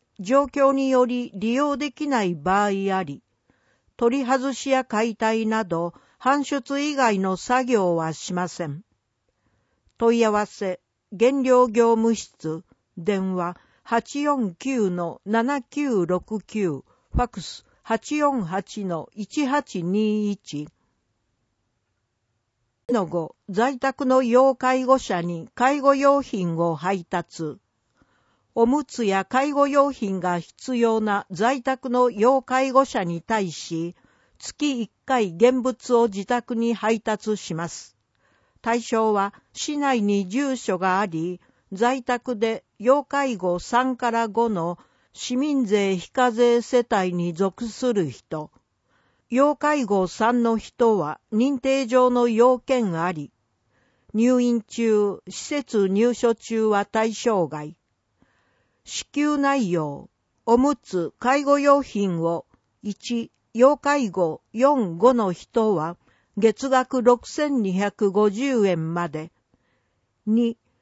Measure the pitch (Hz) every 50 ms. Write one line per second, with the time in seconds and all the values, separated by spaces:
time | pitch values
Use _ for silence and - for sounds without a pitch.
0 | _ _ _ - 190 190 254 277 285 247 - 285 277 269 269 269 269 269 262 254
1 | 254 233 247 247 247 - - 190 214 226 240 262 294 294 285 240 294 294 - -
2 | 302 294 269 233 202 180 175 151 143 180 190 202 208 208 196 196 196 196 190 190
3 | 185 143 143 131 _ _ _ _ _ _ _ _ _ _ _ _ _ _ _ -
4 | 233 233 247 285 262 233 262 262 254 277 254 - - 277 262 262 254 - - 208
5 | 226 233 214 - 226 220 226 226 226 220 220 220 220 175 170 165 170 170 - -
6 | _ _ _ _ - 247 277 285 277 - 294 277 - - 277 277 285 302 294 269
7 | 254 233 208 196 190 190 185 175 - - 254 254 262 240 254 208 190 180 170 165
8 | 160 160 156 - - - 180 180 180 175 - - 175 151 139 160 - _ _ _
9 | _ _ _ _ _ _ _ _ _ _ _ _ _ _ _ _ _ _ _ _
10 | 226 233 233 233 226 220 208 208 208 - - - 208 190 180 - _ _ _ _
11 | _ _ - 175 226 247 269 277 254 254 254 247 247 240 208 233 233 233 233 220
12 | 220 226 226 - - - _ _ - 156 156 165 - _ _ _ _ _ _ -
13 | 170 202 202 190 190 190 185 180 175 175 175 - _ _ _ _ _ - 233 233
14 | 226 - - 285 285 294 285 269 226 190 165 - - 262 269 247 208 185 180 175
15 | 175 165 - - _ 190 214 226 233 262 285 277 - - - 294 294 277 233 196
16 | 175 160 180 180 - - 214 208 - - - 220 202 175 147 131 - _ _ _
17 | _ _ - - 247 233 - 196 156 - - - - _ _ _ _ - 226 220
18 | - - 285 302 294 285 277 247 190 160 185 196 190 - - 214 202 185 170 160
19 | - - _ 202 202 - - 302 294 247 277 294 285 - - 185 165 175 190 214
20 | 220 214 214 214 208 208 202 - _ - - 143 151 165 - _ _ _ _ _
21 | _ _ _ _ _ _ _ _ _ _ _ _ _ _ _ _ _ _ _ _
22 | _ _ _ _ _ _ _ _ _ _ _ _ _ _ _ _ _ - 240 220
23 | 185 156 165 175 160 - - _ _ - 185 196 233 269 285 247 - 269 254 -
24 | 285 254 254 262 262 233 226 247 262 269 262 - - 254 254 262 254 247 262 262
25 | - - 202 175 170 175 175 165 165 - _ - 240 262 285 294 262 277 277 269
26 | 277 277 277 277 254 - - 202 180 170 165 160 170 170 165 143 160 185 202 185
27 | 170 - - 175 170 - - - 165 151 139 196 _ _ _ _ _ _ _ _
28 | _ _ _ _ _ _ _ _ _ _ _ 233 233 233 262 302 277 - - -
29 | 233 196 190 196 190 - - 262 277 302 285 285 285 285 277 285 277 285 262 -
30 | 226 196 190 185 170 180 175 175 170 - _ _ - - 254 233 233 226 220 220
31 | 220 214 202 202 - - 190 151 208 240 277 269 240 269 262 247 - 262 240 247
32 | 247 247 190 208 208 254 269 269 247 - 254 262 269 269 240 262 269 - - 240
33 | 185 170 170 170 - - 220 220 196 175 147 - - - 165 160 165 170 175 -
34 | _ _ _ _ _ _ _ _ - - - _ 294 294 269 240 226 - _ _
35 | _ - 262 247 220 185 165 170 220 247 254 262 226 254 240 - - - 247 233
36 | 233 226 196 196 190 - 247 240 - - 247 226 233 233 233 202 - 220 226 214
37 | - 226 214 208 - 214 214 196 - - 170 160 170 165 - - - - _ _
38 | _ _ _ _ _ _ _ _ _ _ _ _ - 226 233 240 226 - 247 226
39 | 220 220 208 202 196 202 - - _ _ _ - - - 302 294 285 277 262 233
40 | 202 202 202 202 196 180 196 262 285 277 262 240 - - 190 170 185 190 185 190
41 | 214 196 160 160 160 180 180 - _ _ _ _ _ _ 196 185 233 240 262 269
42 | 240 - 247 240 - - 247 202 220 226 226 - - _ _ _ 202 240 269 294
43 | 269 - - 277 277 269 233 180 180 180 175 - - - - 240 262 262 254 233
44 | 247 240 226 233 233 220 190 226 233 233 214 175 165 170 175 - _ _ _ _
45 | _ _ _ - - - 247 254 285 302 285 269 247 190 208 208 202 196 190 180
46 | - - _ - 254 254 220 226 247 240 240 240 226 - - 247 233 - 233 202
47 | 185 185 180 175 170 175 165 156 196 196 - - 240 226 208 - 254 254 233 202
48 | 170 139 113 - _ _ 156 156 151 - _ _ _ _ _ _ _ _ _ _
49 | _ _ _ _ _ _ 233 254 277 294 294 - - 294 302 294 254 185 208 196
50 | 185 170 - - 220 233 240 247 233 233 226 214 - - - - 240 233 220 196
51 | 151 147 151 - _ _ - 214 247 277 285 247 - 269 269 269 269 220 247 254
52 | 254 254 247 247 240 240 226 214 233 254 254 240 - - 269 254 233 196 170 165
53 | 165 180 180 151 143 - - _ _ _ _ _ _ _ _ _ _ _ _ _
54 | _ _ - 208 233 247 254 247 247 247 240 233 214 - - - 233 226 214 208
55 | 208 202 185 - - - - - - - 302 294 - - - 214 196 190 190 202
56 | 226 247 233 - - 233 233 - - - 226 220 220 214 208 202 202 - - 220
57 | 220 226 214 - - 240 220 190 170 139 151 151 151 151 170 _ _ _ _ _
58 | _ _ _ _ _ _ _ _ _ _ _ _ _ _ _ _ _ - - -
59 | - - - 285 294 302 294 285 277 277 277 277 233 175 175 165 156 147 143 139
60 | - - _ _ _ _ _ _ _ - 233 247 262 285 285 - _ - - 180
61 | 170 147 - _ - 247 269 294 285 277 285 285 277 285 277 285 269 - - 208
62 | 202 190 175 165 165 165 165 160 - _ _ _ _ _ _ _ - 208 196 -
63 | - - 233 233 226 - _ _ _ _ _ 220 240 277 294 254 - 285 285 285
64 | 254 202 160 185 180 160 156 - - _ - 220 254 285 294 269 220 175 165 170
65 | 202 247 262 240 214 185 170 - - - _ 233 220 220 202 160 151 165 175 -
66 | _ _ _ _ _ _ _ 208 190 226 214 - 262 - 262 254 254 - - 254
67 | 220 247 240 233 - - - - 302 294 285 254 208 190 180 190 202 202 - -
68 | 220 196 175 208 214 214 190 214 269 277 262 233 202 190 180 160 160 160 165 175
69 | 175 165 143 156 156 165 - _ _ _ _ _ _ _ _ _ _ _ _ _
70 | _ _ _ _ _ 214 220 233 240 233 233 - _ _ _ _